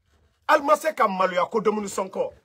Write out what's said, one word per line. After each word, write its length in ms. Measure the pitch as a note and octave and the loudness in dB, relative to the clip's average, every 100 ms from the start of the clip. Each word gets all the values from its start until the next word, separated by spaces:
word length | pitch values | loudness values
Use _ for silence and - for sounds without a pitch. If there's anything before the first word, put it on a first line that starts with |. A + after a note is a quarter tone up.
| _ _ _ _ - | _ _ _ _ 0
Alma 300 | D#4 C#4+ D4 | 2 4 2
se 180 | D#4 | 0
ka 140 | - A3 | 0 0
Maloya, 380 | F#3 F#3 F3+ F3 | 2 0 0 -2
ko 160 | A3 | 0
Dominique 320 | G#3+ G#3+ G3 | 0 -2 -4
Sonko. 400 | - F#3+ G3 D3+ - | -6 -6 -6 -6 -8